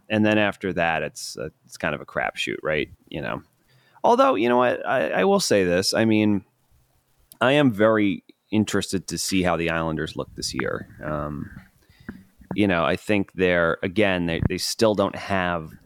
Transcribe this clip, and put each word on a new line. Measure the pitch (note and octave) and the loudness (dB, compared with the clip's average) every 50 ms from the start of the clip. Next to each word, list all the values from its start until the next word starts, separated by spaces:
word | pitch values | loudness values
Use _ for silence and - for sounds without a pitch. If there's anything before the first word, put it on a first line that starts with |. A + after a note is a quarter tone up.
| _ - | _ -2
and | A2 G#2+ G#2+ | 2 2 4
then | G#2+ G#2+ | 4 4
after | G#2+ G#2 G2+ - - - F#2+ E2+ | 4 2 2 0 -2 -6 -4 -2
that, | E2+ E2+ E2 D#2+ D#2 | 0 0 0 0 -2
it's | D2+ C#2+ - - - - - G1+ | -4 -6 -8 -12 -14 -12 -10 -10
a, | B1 D#2 - _ _ | -10 -12 -12 _ _
it's | _ - - | _ -10 -6
kind | - D#2+ D2+ | -4 -4 -4
of | C2 | -4
a | - | -10
crapshoot, | - - C#2 A#1 G1+ - - - B1 - - | -8 -6 -4 -4 -4 -4 -6 -6 -6 -6 -4
right? | - C#2+ D#2 D2+ C2 - - _ _ _ | -4 -2 -2 -2 -2 -4 -10 _ _ _
You | - D#2 | -10 -8
know, | C2+ A1+ B1 C#2 - _ _ _ _ _ _ _ _ _ _ - - | -6 -6 -8 -8 -10 _ _ _ _ _ _ _ _ _ _ -2 2
although, | - A#3+ A#3+ C4+ C4+ C4 | 2 4 4 4 2 2
you | - A3+ - | 2 2 2
know | B3 - | 4 4
what, | B2 B2 G#2 - - | 4 2 0 -2 -2
I, | F2+ C3 B2+ - - | -2 0 0 0 0
I | - - - | 0 0 2
will | G2 G2 G2+ | 2 2 0
say | - - A#2 G2+ F#2 | 2 2 2 2 4
this. | F2 F2 F2+ F#2+ - - | 4 2 2 2 2 0
I | G2 A2+ | 2 2
mean, | A2 A2 G#2+ G#2+ G#2+ G#2 F#2+ - _ _ _ _ _ _ _ _ _ _ _ _ _ _ _ _ _ - _ | 4 4 4 4 2 2 0 -4 _ _ _ _ _ _ _ _ _ _ _ _ _ _ _ _ _ -4 _
I | A#2 B2+ | 2 2
am | C#3+ D3 D3 C3 | 4 4 4 2
very | G#2 F#2+ A2 A2+ A2 G#2+ G#2 G2+ E2+ - - - _ _ _ _ | 2 4 2 4 4 4 2 0 -2 -4 -8 -18 _ _ _ _
interested | G2+ G#2+ G2+ - - G2+ F#2 - - F#2 - - | 0 0 0 2 0 -2 -2 -2 -4 -6 -4 -6
to | E2+ E2+ | -6 -6
see | - - G2 F#2+ | -4 -2 0 0
how | F2 F2+ E2+ | 2 2 0
the | E2 E2+ E2 | 0 0 -2
Islanders | E2 E2 D#2+ D#2+ D#2+ D2+ D#2 D#2 - | -2 -2 -2 -2 -4 -4 -6 -6 -6
look | C#2 C2+ - - | -8 -10 -10 -10
this | - C2 - | -10 -10 -8
year. | - - - G1+ G1+ - - - - - | -6 -6 -6 -4 -6 -8 -10 -14 -16 -12
Um, | - D2+ D2+ D2 D2 D2 D2 C#2+ - - - - - _ _ _ _ _ _ _ - - - - - _ _ _ - _ F#2+ | -10 -8 -6 -6 -6 -8 -8 -10 -12 -12 -16 -20 -20 _ _ _ _ _ _ _ -20 -18 -18 -18 -20 _ _ _ -14 _ -2
you | F#2+ G#2 G2 | 0 2 2
know, | F2+ E2 D#2 | 2 2 2
I | C#2 F2+ | 0 0
think | - - - G#2+ G2 F#2+ - | -2 -2 -2 -2 -2 -2 -4
they're, | _ F2 F#2 F2+ F2+ F2 E2+ E2 - - | _ 0 2 2 4 2 2 2 0 -2
again, | - G2 F2 G#2+ G#2 G2 F#2 F2+ E2+ | -4 -4 0 2 2 2 2 0 -2
they, | E2+ E2 - - - | -2 -2 -2 -2 -2
they | F#2 F2 | -2 -2
still | - - - - A2+ A2 G#2 | -6 -6 -2 2 2 2 4
don't | F#2+ G2 F#2+ - | 2 0 -2 -2
have | - - - G2 F#2+ F2+ F2+ F2 E2 D#2+ D#2 D2+ - _ | -8 -6 -4 -2 -2 0 -2 -2 -4 -6 -10 -16 -20 _